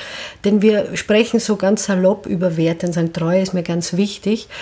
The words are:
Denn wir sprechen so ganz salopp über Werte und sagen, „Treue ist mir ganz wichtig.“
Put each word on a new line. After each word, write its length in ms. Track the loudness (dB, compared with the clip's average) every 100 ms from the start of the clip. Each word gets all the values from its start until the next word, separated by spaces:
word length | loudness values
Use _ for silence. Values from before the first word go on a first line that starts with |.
| -10 -14 -14 -4 2
Denn 160 | 4
wir 340 | 4 2 0 -6
sprechen 460 | 2 2 4 0
so 160 | 0 0
ganz 260 | 2 2 0
salopp 400 | 2 2 2 -4
über 300 | -2 0 0
Werte 320 | 0 0 -2
und 60 |
sagen, 180 | 0 -2
„Treue 300 | -2 0 0
ist 120 | 0
mir 100 | -2
ganz 340 | -2 -4 -2 0
wichtig.“ 500 | -2 -2 -2 -4 -4 -14